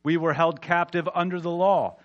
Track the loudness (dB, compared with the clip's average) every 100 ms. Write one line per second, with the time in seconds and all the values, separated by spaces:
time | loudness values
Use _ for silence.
0 | -2 0 2 2 2 0 -2 0 0 -2
1 | -2 -2 -2 -2 -4 0 2 2 0 -6